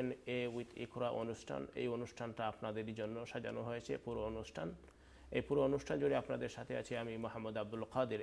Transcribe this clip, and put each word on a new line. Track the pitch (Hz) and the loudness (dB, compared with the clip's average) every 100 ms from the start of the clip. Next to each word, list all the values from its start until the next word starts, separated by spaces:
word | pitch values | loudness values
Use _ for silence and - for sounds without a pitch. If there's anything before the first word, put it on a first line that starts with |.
এন্ড | 127 123 - 123 | 2 -2 -2 0
এ | 120 117 | 0 -2
with | 117 - 120 | -4 -6 -6
ইকরা | 117 120 113 | 0 0 2
অনুষ্ঠান, | 113 110 - 139 139 127 | 0 -2 -4 -4 -2 0
এই | 123 | 0
অনুষ্ঠানটা | 117 117 - 117 110 110 | 0 -4 -4 -4 -2 -2
আপনাদেরই | - 110 110 110 | 0 -2 -2 -2
জন্য | 110 107 117 117 | -2 -2 -2 -4
সাজানো | 127 113 113 117 | -4 -2 -2 -2
হয়েছে। | 117 120 139 120 | -2 -2 -2 -2
পুরো | 117 107 | 0 0
অনুষ্ঠান, | 110 104 - 170 180 - - - - - | -2 -4 -4 -4 -6 -14 -20 -20 -16 0
এই | 123 120 | 2 4
পুরো | 143 135 | 6 6
অনুষ্ঠান | 139 - 151 | 4 2 4
জুড়ে | 143 135 | 6 6
আপনাদের | 120 123 123 | 4 0 -2
সাথে | - 123 123 | -4 -4 -2
আছি | 110 120 | 0 -2
আমি | 117 113 113 | -2 -2 -2
মোহাম্মদ | 113 110 110 | -2 -2 0
আব্দুল | 104 113 110 | 0 -2 0
কাদের | 131 127 107 | 4 4 4